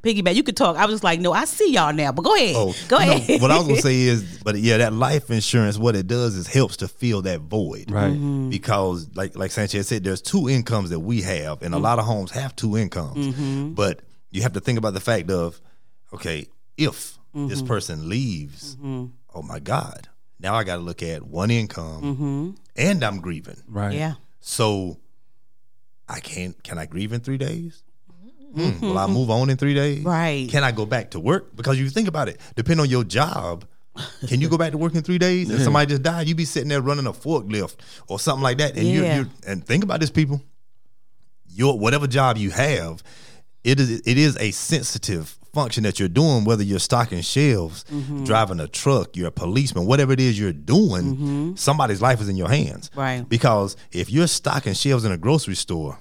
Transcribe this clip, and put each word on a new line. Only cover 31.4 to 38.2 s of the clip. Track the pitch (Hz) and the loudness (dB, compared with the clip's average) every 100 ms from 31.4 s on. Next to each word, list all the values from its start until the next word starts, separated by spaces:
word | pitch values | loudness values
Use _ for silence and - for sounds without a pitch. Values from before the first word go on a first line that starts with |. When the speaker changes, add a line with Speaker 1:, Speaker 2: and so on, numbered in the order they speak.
| - - | -2 -6
Speaker 2:
Because | 95 131 | 0 0
you | 135 | 0
think | 170 208 | 0 0
about | 156 113 | 0 -4
it, | - - - | -6 -10 -4
depending | 135 165 | 2 2
on | 147 | 4
your | 123 101 | 2 2
job, | 104 143 - 87 85 - - - - - - 127 | 0 0 -2 -6 -8 -12 -20 -18 -14 -14 -10 -2
can | 127 | 0
you | 156 | 2
go | 165 | 2
back | 165 | 2
to | 151 | 0
work | 165 | 0
in | 160 | 0
three | 147 180 | 0 2
days? | 180 180 180 | 4 2 0
And | - | 2
Speaker 3:
Yeah. | |
Speaker 2:
somebody | 127 147 143 | 4 4 4
just | 143 | 2
died, | 147 170 160 | 0 0 -2
you | 165 | 0
be | |
sitting | 160 156 139 | -2 -2 0
there | 143 | 0
running | 131 143 127 | 0 0 -2
a | |
forklift | - 147 156 101 107 90 - - - - | -4 -2 -2 0 -2 -2 -8 -20 -20 -10
or | |
something | 98 | -4